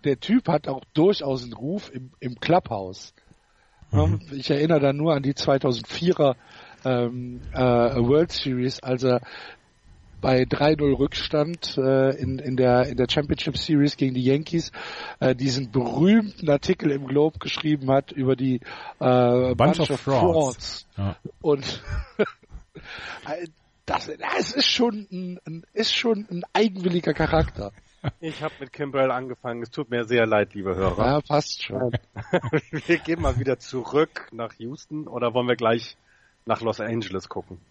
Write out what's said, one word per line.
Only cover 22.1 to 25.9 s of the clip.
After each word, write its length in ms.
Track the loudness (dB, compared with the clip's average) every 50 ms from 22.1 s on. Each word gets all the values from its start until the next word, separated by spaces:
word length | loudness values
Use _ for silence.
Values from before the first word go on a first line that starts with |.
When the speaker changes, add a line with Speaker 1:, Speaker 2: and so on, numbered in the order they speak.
| -4
Speaker 1:
<laughs> 1700 | -4 -4 -4 -4 _ _ _ -20 -20 -20 _ _ -20 -18 -16 -16 -14 -14 -14 -14 -14 -10 -10 -10 -10 -10 -14 _ _ _ _ _ _ _
das, 260 | -6 -6 -6 -6 -10 -12
das 340 | -8 -6 -4 -2 -2 -4 -2
ist 160 | -2 0 0 0
schon 380 | 2 2 2 0 0 -4 -12 _
ein, 280 | -10 -10 -8 -10 -10 -12 _
ein, 180 | -14 -14 -14 -16 _ _
ist 200 | -2 -2 0